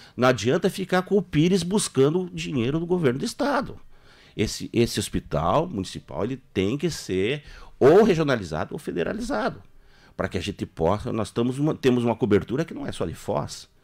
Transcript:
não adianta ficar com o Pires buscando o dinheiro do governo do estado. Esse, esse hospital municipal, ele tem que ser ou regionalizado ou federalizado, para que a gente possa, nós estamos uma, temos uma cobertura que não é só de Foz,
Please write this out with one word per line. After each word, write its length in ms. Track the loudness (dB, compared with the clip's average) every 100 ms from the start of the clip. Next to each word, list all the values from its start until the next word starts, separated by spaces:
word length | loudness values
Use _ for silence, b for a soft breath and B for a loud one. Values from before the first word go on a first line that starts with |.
| B 2
não 100 | 2
adianta 420 | 4 2 2 0
ficar 340 | -2 -2 -2
com 120 | 2 0
o 60 |
Pires 420 | 2 2 4 4
buscando 600 | 2 -2 0 4 4 2
o 60 | -4
dinheiro 480 | -8 -4 -2 0 -2
do 80 | -2
governo 340 | 0 2 0
do 60 | -4
estado. 540 | -4 -2 -2 -4 -10 -18 b b b b
Esse, 360 | b -4 -4 -4
esse 260 | 0 0 0
hospital 720 | -4 -4 -4 -2 2 0 0
municipal, 560 | -4 -6 -10 -10 -6
ele 180 | -6 -6 -6
tem 240 | -2 0 0
que 120 | -4
ser 540 | -6 -4 -2 -2 -4 -8 B B 4
ou 240 | 8 8
regionalizado 720 | 8 4 2 0 -2 -4 -6
ou 60 | -8
federalizado, 840 | -6 -4 -4 -4 -4 -4 -4 -6 -16 -20 b b b -6
para 140 | -6
que 80 | -4
a 40 |
gente 240 | -6 -6 -8
possa, 460 | 0 0 0 -2
nós 160 | -6 -4
estamos 320 | -2 -2 0
uma, 160 | -2 0
temos 300 | 2 2 2
uma 100 | 0
cobertura 480 | 2 2 2 -4
que 100 | -4
não 140 | -8 -10
é 60 |
só 120 | -6 -6
de 80 |
Foz, 540 | -6 -4 -4 -4 -10 -18 _